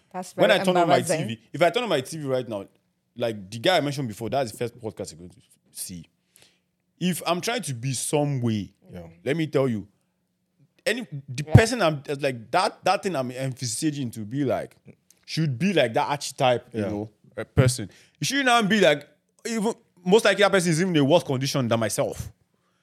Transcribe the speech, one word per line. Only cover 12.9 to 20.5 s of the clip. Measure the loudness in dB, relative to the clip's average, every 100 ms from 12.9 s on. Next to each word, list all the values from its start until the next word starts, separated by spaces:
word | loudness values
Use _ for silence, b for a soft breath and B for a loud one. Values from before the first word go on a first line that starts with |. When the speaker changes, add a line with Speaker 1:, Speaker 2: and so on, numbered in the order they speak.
| 0
Speaker 2:
thing | -2 -4
I'm | -4
emphasizing | -6 -6 -6 -8 -2 -4 -2 -8
to | -8
be | -8 -4 0
like, | -2 -4 _ -20 -20 _ _ -10
should | -4 -2 0
be | 0
like | 2 2 2
that | -2
archetype, | -4 -6 0 2 2 -2
you | -6
Speaker 3:
Yeah. | -4
Speaker 2:
know, | -4 -8 _ _ -14
a |
person. | -4 2 4 2 -8 b b b
It | -4
should | 0 2
not | 4 4
be | 6
like, | 6 4 -2 _ _ _ -6
even, | -2 -2 -4 _ _ 4
most | 4
likely | 4 4
that | 4